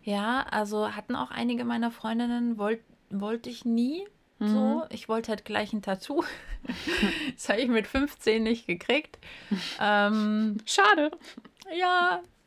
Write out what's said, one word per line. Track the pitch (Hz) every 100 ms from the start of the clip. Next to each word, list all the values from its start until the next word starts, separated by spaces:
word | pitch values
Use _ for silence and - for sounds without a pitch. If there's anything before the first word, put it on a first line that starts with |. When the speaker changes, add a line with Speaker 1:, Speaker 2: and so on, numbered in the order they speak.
Speaker 1:
Ja, | 208 202 214 262 -
also | 214 208 214 214
hatten | 208 - 247
auch | 247
einige | 240 240 240
meiner | 240 233 233
Freundinnen, | - 220 226 240 240 240 214
wollt-, | 202 226 - _ -
wollte | 202 208 226 247
ich | 233
nie. | 233 233 247 339 403 _ _ -
Speaker 2:
Mhm. | 208
Speaker 1:
So, | 214 220 226 -
ich | 220 -
wollte | 226 226
halt | 208
gleich | - 208 214
ein | 214
Tattoo. | 196 190 - 294 -
<laughs> | - - - - - 311 349 196 - 285
Das | - -
hab | 208
ich | 247
mit | 226 202
fünfzehn | 269 285 - 233 220
nicht | 220 233 -
gekriegt. | 175 - 285 - - - - - 190 - -
Ähm, | 208 208 202 214 214 214 220 208
Speaker 2:
Schade. | - - 403 339 302 311 - - - - 392 330
Speaker 1:
ja, | 359 359 359 359 349 _